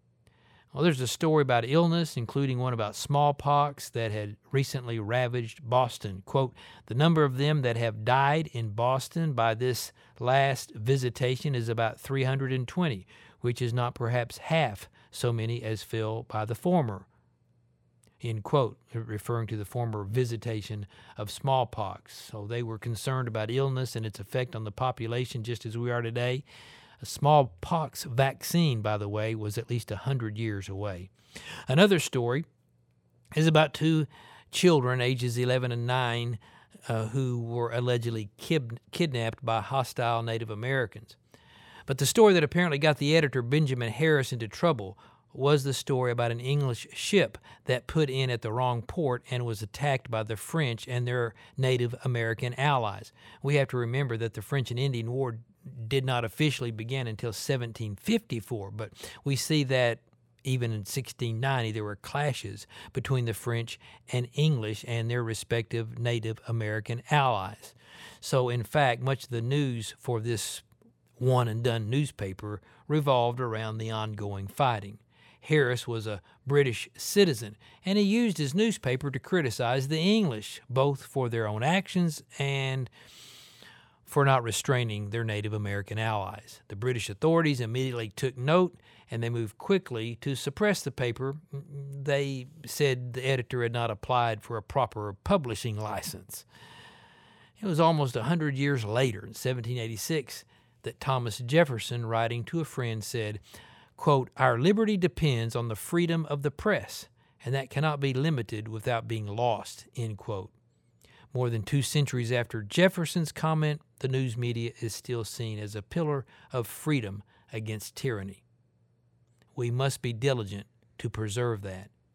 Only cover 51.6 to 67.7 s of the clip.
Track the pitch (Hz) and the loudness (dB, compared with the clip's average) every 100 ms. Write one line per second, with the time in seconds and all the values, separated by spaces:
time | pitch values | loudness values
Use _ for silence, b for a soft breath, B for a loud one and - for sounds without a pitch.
51.6 | 131 127 120 120 131 120 113 113 123 123 | 2 2 0 -2 -2 0 -2 -2 -4 0
52.6 | 143 135 107 101 - B B B 139 147 | 2 2 0 -6 -14 B B B 0 2
53.6 | 135 123 117 131 135 113 113 110 - 139 | 2 0 -2 -2 -2 -2 -4 -6 -4 -2
54.6 | 120 120 139 120 113 131 127 113 - _ | -2 -2 -2 -2 -4 -2 -4 -6 -14 _
55.6 | 135 127 110 135 131 123 117 - 151 - | -18 -12 -2 0 2 0 0 0 0 0
56.6 | 120 110 117 135 120 110 120 104 - 135 | -4 -6 -6 -4 -4 -4 -6 -4 -2 -2
57.6 | 117 107 110 101 - 226 - 113 - 110 | -2 -6 -8 -6 0 -2 -2 -8 -6 -8
58.6 | 98 107 107 B B B 139 139 - 156 | -6 -8 -10 B B B -2 -2 2 2
59.6 | 131 131 120 113 _ _ _ _ 135 127 | 4 4 2 0 _ _ _ _ -2 0
60.6 | 117 107 98 - 117 - 120 113 135 131 | 0 -2 -4 -6 -6 -6 -4 0 0 0
61.6 | 113 107 104 101 - 139 147 120 101 101 | 0 -4 -6 -10 -6 -2 -2 -2 -8 -12
62.6 | - B B 127 120 131 117 107 120 117 | -16 B B -6 0 0 0 -2 -4 -4
63.6 | 117 - B B - 123 120 - 156 131 | -4 -10 B B -4 -4 -2 2 2 4
64.6 | 107 107 - 117 113 123 113 110 - 117 | 0 -4 -4 -2 0 -2 -2 -4 -2 -2
65.6 | 113 117 113 117 120 120 110 110 - 117 | 0 -4 -4 -4 -2 0 -2 -6 -4 -4
66.6 | 107 107 104 120 - 151 131 107 95 - | -2 -4 -4 -8 2 4 4 2 -4 -10
67.6 | - | -18